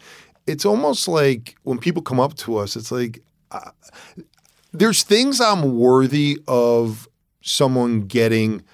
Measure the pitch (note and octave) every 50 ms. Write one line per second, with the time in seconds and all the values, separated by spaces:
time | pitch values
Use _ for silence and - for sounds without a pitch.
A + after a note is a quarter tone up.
0 | - - - - - _ _ _ - - D#3 D3 - G3+ G#3 B3 D4+ D4 B3 -
1 | - F#3+ E3 D#3 C#3+ C#3 B2+ A2+ A#2+ - - _ - C3+ B2+ A#2 - F3 D#3+ F3
2 | - - B2+ B2 C3 D3 - - - A#2 A2+ G#2 G2+ G2+ - A2+ A2 - B2 B2
3 | B2 A2+ G#2+ - _ _ _ _ _ - - - - - - _ _ - - -
4 | - - - - - _ _ _ _ _ _ _ _ _ - D#3+ G#3 A3+ F#3+ -
5 | - - G3+ A#3 C4 C#4 C#4 A#3+ A#3+ G#3+ G3+ F3 D3 C3+ A#2+ A#2 B2 B2 B2+ C3
6 | C3 B2 C#3+ D3 D3 D3 C#3+ D3 - - B2+ B2 A#2+ A#2+ A#2+ A#2 A#2 A2 G#2+ A2
7 | - - _ _ _ _ _ _ - - - - C#3+ C3 B2+ B2+ A#2+ A#2+ A#2 G#2+
8 | G2+ F#2+ B2 A#2 A2+ A2+ A2+ A2 A2 A2 G#2+ F#2+ - _